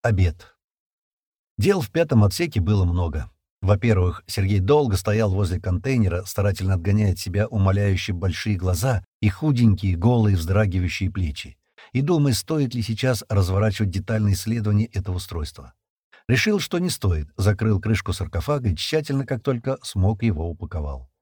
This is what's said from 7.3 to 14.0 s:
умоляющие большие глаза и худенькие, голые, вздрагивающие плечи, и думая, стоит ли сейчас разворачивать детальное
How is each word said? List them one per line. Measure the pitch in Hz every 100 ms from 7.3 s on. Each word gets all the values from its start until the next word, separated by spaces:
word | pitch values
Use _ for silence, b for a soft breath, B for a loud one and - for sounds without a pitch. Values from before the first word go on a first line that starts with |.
| 98 107
умоляющие | 110 95 98 101 92 -
большие | 90 95 80 110 98
глаза | 92 87 131 107 - _
и | 107
худенькие, | - 156 123 117 95 98
голые, | 85 104 123 107 92
вздрагивающие | 80 95 107 90 90 - 92
плечи, | 98 82 71 - - B B B
и | 123
думая, | 143 170 143
стоит | 117 - 156 131
ли | 120
сейчас | 113 110 131 117 -
разворачивать | 101 90 95 107 98 104
детальное | 92